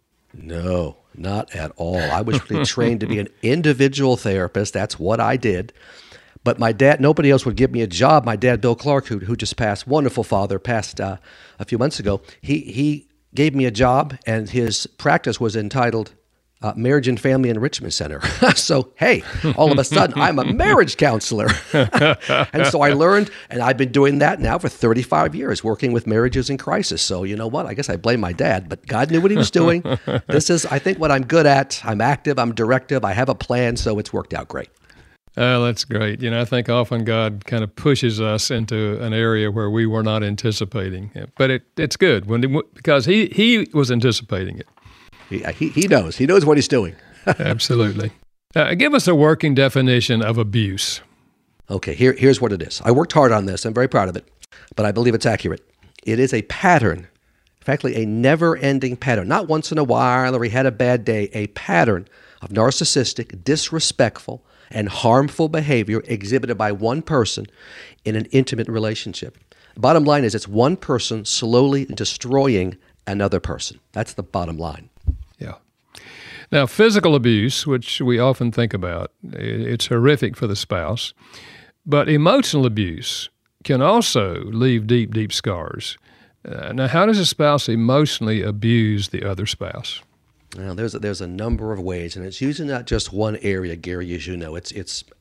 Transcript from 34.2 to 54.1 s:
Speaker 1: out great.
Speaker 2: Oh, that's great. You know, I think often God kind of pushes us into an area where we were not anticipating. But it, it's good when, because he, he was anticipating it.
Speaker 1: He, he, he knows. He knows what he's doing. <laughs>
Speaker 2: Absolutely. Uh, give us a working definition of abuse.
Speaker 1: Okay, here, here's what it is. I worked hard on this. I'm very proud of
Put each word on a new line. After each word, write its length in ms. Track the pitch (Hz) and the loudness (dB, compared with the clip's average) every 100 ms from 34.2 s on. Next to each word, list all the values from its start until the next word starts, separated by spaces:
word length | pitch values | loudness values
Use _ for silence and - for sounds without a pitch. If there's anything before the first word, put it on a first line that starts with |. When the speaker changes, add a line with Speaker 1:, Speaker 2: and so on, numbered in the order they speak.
| - | -6
Speaker 1:
out 160 | - - | -10 -8
great. 220 | 67 - _ _ - _ _ _ - | -12 -12 _ _ -20 _ _ _ -2
Speaker 2:
Oh, 280 | 123 123 | 2 2
that's 200 | 120 117 | 2 -2
great. 360 | - 110 107 113 | -4 -2 -2 -4
You 80 | 120 | -4
know, 120 | 117 | -2
I 40 | |
think 240 | 113 123 120 | -2 -2 0
often 360 | 120 117 120 | 0 0 -2
God 400 | 113 113 110 104 | -2 0 -2 -4
kind 180 | - 117 | -6 -4
of 120 | 104 - | -4 -2
pushes 440 | 151 135 123 110 | 0 2 0 -2
us 300 | 110 107 - | -2 -2 -2
into 500 | 120 110 110 107 104 | -4 -2 -4 -2 -4
an 120 | 117 | -2
area 360 | 110 113 110 107 | 0 2 2 0
where 220 | 107 104 | -2 -2
we 160 | 110 113 | 0 0
were 160 | 110 | 0
not 220 | 110 110 | 0 0
anticipating. 880 | 104 104 117 104 104 104 95 92 101 101 98 - | -2 -2 -2 -2 -4 -6 -6 -8 -10 -14 -16 0
But 120 | 131 | 0
it, 120 | 127 - - | 0 -4 -6
it's 200 | 156 - | -4 2
good 300 | 185 107 98 | 2 2 0
when, 140 | 117 135 143 - | 0 0 -2 -4
because 320 | - - 143 135 | -6 2 2 4
he, 200 | 208 214 | 2 2
he 420 | - 226 233 175 | 2 4 4 2
was 200 | 151 127 | 0 2
anticipating 640 | 120 123 107 113 95 95 90 | 2 2 0 -2 -6 -6 -10
it. 80 | - _ - - - - - | -16 _ -20 -20 -20 -20 -10
Speaker 1:
He, 80 | 98 - | -8 -8
he, 160 | - 156 | -4 -2
he 180 | 143 185 | 0 4
knows. 300 | 135 82 - | 2 2 0
He 100 | 135 | 4
knows 180 | 196 | 4
what 120 | 151 147 | 6 4
he's 100 | 127 | 4
doing. 300 | 131 87 - - | 0 0 -6 -20
<laughs> 140 | - - | -6 -2
Speaker 2:
Absolutely. 840 | - - 113 - 120 107 104 107 - - _ _ 160 | -2 -2 -2 0 0 0 -2 -6 -8 -20 _ _ -2
Uh, 180 | 151 | 0
give 180 | 175 294 | 2 2
us 140 | 285 180 | 2 4
a 80 | |
working 400 | 156 151 156 156 | 4 6 4 2
definition 640 | 135 135 135 131 123 113 113 | 4 2 2 2 2 2 0
of 160 | 110 117 | 0 0
abuse. 640 | 107 113 101 95 - - - _ _ _ _ _ - | 0 0 -2 -2 -6 -8 -12 _ _ _ _ _ -8
Speaker 1:
Okay, 240 | 101 - | -8 -6
here, 180 | 71 127 | 2 2
here's 260 | - 127 123 | 6 4 4
what 120 | 117 | 2
it 80 | 95 | -2
is. 220 | 78 - | -6 -4
I 60 | 110 | 2
worked 220 | 123 170 | 2 4
hard 180 | 160 131 | 4 4
on 160 | 107 98 | 4 0
this. 180 | 90 | -4
I'm 80 | 113 | -4
very 160 | 110 131 | -2 0
proud 200 | 127 | 0
of 80 | 92 | 0